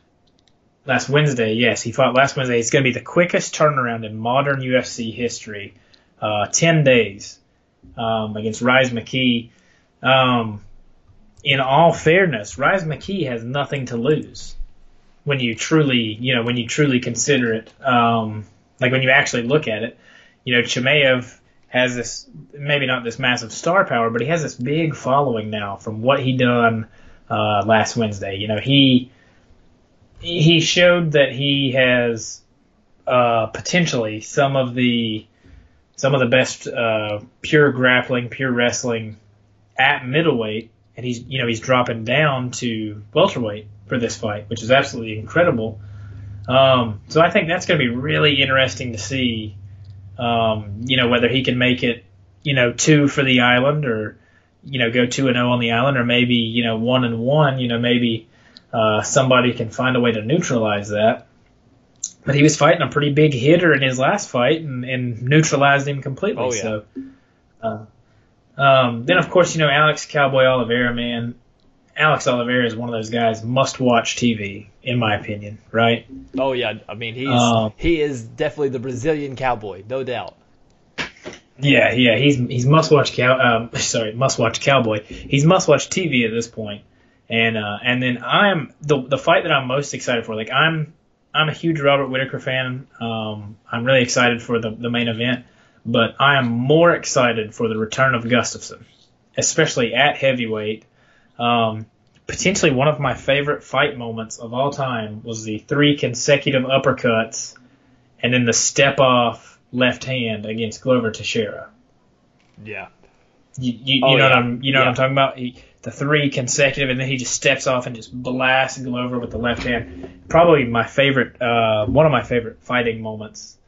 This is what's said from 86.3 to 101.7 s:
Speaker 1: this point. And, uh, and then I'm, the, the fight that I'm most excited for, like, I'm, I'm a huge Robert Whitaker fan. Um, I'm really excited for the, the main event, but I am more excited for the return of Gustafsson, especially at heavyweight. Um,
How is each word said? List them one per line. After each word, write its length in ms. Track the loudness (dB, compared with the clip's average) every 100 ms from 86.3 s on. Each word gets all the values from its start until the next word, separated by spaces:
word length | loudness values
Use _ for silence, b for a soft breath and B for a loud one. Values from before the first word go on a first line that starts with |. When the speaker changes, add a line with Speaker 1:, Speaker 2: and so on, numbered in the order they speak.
Speaker 1:
this 160 | -2 -6
point. 360 | -8 -12 -12 -16 b b b -6
And, 280 | 0 0 0
uh, 200 | -4 -6
and 200 | -4 -2
then 200 | -2 -4
I'm, 500 | 0 2 2 0 -4 -8
the, 200 | -2 -2
the 160 | 0 -2
fight 260 | 2 2
that 80 | 2
I'm 160 | -2 0
most 260 | -4 -4
excited 320 | -8 -4 -4 -4
for, 100 | -8
like, 160 | -4
I'm, 420 | 0 2 0 -6 _ _ _ _
I'm 140 | -2 -2
a 60 |
huge 260 | -2 -4 0
Robert 280 | 2 2 0
Whitaker 320 | -4 -4 -6
fan. 480 | -4 -4 -4 -8 -12 -10
Um, 580 | -8 -6 -6 -8 -12 -18 -10
I'm 140 | -6 2
really 160 | 2
excited 400 | 2 2 2 0
for 180 | -2 -4
the, 100 | -4
the 200 | -6 -4
main 180 | -2 -2
event, 380 | -2 -2 -4 -8 b b b -2
but 300 | 0 0 2
I 180 | 2 4
am 120 | 2
more 420 | 0 2 6 6
excited 640 | 4 0 2 2 0 -4 -4
for 140 | -4
the 80 | -2
return 380 | -4 0 2 0
of 100 | 0
Gustafsson, 580 | 0 0 -6 -14 -18 -20 _ _ _ _ -4
especially 560 | -2 0 0 0 -2
at 240 | 2 0 2
heavyweight. 680 | 0 0 -4 -4 -6 -8 _ b b b b -4
Um, 460 | 0 2 0